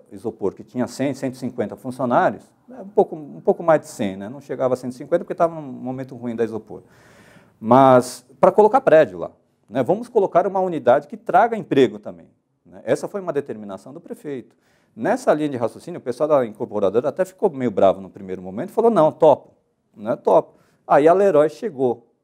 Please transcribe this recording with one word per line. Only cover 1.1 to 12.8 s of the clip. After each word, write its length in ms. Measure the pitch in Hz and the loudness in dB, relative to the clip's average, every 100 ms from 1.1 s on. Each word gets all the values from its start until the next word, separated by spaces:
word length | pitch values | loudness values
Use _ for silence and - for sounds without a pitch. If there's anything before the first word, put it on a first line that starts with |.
cento 220 | 127 135 127 | -6 -10 -8
e 20 | |
cinquenta 380 | 123 - 101 - | -10 -6 -8 -8
funcionários", 680 | 131 127 127 143 175 98 _ _ _ | -12 -6 -2 0 0 -2 _ _ _
né? 140 | 247 | -20
Um 80 | 196 | -6
pouco, 260 | 214 - 160 | 0 0 -2
um 260 | 143 160 | -16 -8
pouco 200 | 208 185 | -4 -2
mais 200 | 165 151 | 0 0
de 60 | 151 | -2
cem, 280 | - 101 95 | -8 -8 -8
né? 140 | 101 | -12
Não 120 | 139 | -14
chegava 320 | - 127 127 | -12 -4 -2
a 40 | 127 | -4
cento 160 | 127 | -6
e 20 | 123 | -12
cinquenta 280 | 143 175 | -4 -4
porque 120 | 196 180 | -4 -4
tava 180 | 170 | -4
num 80 | 160 | -4
momento 540 | 139 123 123 131 131 120 | -14 -12 -10 -10 -12 -12
ruim 200 | 120 113 | -8 -4
da 80 | |
Isopor. 380 | 110 110 - 82 - _ _ _ _ _ _ _ | -4 -6 -14 -18 -20 _ _ _ _ _ _ _
Mas, 680 | 110 127 135 127 123 - _ _ | 2 6 8 6 2 -6 _ _
pra 120 | - | 2
colocar 300 | - 208 262 | 6 4 4
prédio 380 | - 160 117 90 | 4 4 4 -2
lá, 120 | 82 _ _ _ _ | -12 _ _ _ _
né? 140 | 117 | -4
Vamos 260 | 135 202 247 | -2 -2 -4
colocar 380 | 220 180 170 196 | -2 0 0 0
uma 120 | 190 | -2
unidade 480 | 185 151 120 139 - | -4 0 2 2 0
que 100 | 214 | -14
traga 380 | - 180 226 220 | 0 2 2 -2
emprego 440 | - 139 117 104 | -2 2 2 2
também, 280 | - 87 80 _ _ _ 90 | -16 -18 -20 _ _ _ _
né? 160 | 92 | -10